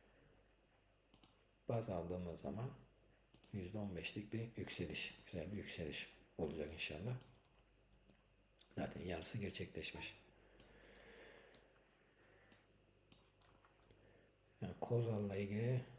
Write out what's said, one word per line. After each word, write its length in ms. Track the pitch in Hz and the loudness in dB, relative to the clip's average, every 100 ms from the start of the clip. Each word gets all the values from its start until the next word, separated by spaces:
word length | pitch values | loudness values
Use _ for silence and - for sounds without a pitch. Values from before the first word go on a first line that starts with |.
| - - - - - - - - - _ _ - - - - _ - | -20 -20 -20 -20 -20 -20 -20 -20 -20 _ _ -20 -20 -20 -20 _ 2
baz 200 | 113 113 | 2 4
aldığımız 500 | 90 85 90 87 80 | 2 2 0 -2 -2
zaman 320 | 69 92 127 - - - - - - - - | -2 -2 -2 -4 -16 -20 -20 -20 -20 -20 -6
yüzde 240 | 104 90 107 | -4 -2 0
on 180 | 101 85 | 0 0
beşlik 380 | 82 110 104 | 0 -2 0
bir 240 | 113 117 - | 0 0 -2
yükseliş, 580 | - - 85 - - - - | -2 0 0 0 -2 -4 -6
güzel 260 | 87 82 | -2 0
bir 60 | 104 | -2
yükseliş 560 | 78 - 76 - - - - - | -2 -2 0 -2 -4 -10 -10 0
olacak 360 | 78 78 76 | 2 2 -2
inşallah. 460 | 80 - 78 110 127 - - - - - - - - - - - - - - - - | 0 -2 0 0 0 -4 -16 -20 -20 -20 -20 -20 -20 -20 -20 -20 -20 -20 -20 -8 -2
Zaten 240 | 69 73 | 0 0
yarısı 360 | 90 82 - 107 | 0 0 0 0
gerçekleşmiş. 800 | 98 - 90 - - - 906 - - - - - - - - - - - - - - - - - - - - - - - - - - - - - - - - - - - - - - - - - - - - - | 0 0 -2 -2 -2 -2 -6 -8 -16 -20 -20 -18 -18 -18 -18 -18 -16 -16 -16 -16 -18 -20 -20 -20 -20 -20 -20 -20 -20 -20 -20 -20 -20 -20 -20 -20 -20 -20 -20 -20 -20 -20 -20 -20 -20 -20 -20 -20 -20 -20 -20 -4
Yani 120 | 90 - | -4 -2
Kozal'la 540 | - 120 113 104 101 98 | 4 6 6 6 4 4
ilgili 460 | 101 104 117 127 - | 4 4 6 4 2